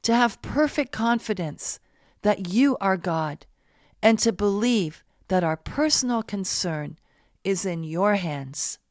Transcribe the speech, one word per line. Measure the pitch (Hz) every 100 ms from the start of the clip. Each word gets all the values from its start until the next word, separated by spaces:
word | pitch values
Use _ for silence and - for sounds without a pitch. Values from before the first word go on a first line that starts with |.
to | -
have | 233 240 -
perfect | - 277 302 - 269
confidence | - 226 233 - 190 160 165 - - _ _ _ _
that | 208 202 175
you | 202 277 254
are | 196 190
God, | 185 165 156 147 - _ _ _ _ _
and | 220 220
to | 226
believe | - 202 202 240 233 160 - _ _ _
that | 185 165
our | 156
personal | - - 311 302 247 233
concern | 220 202 190 - 180 156 147 151 _ _ _ _
is | 190 185 190
in | 170 160
your | 165 202 202
hands. | 175 143 135 135 - - _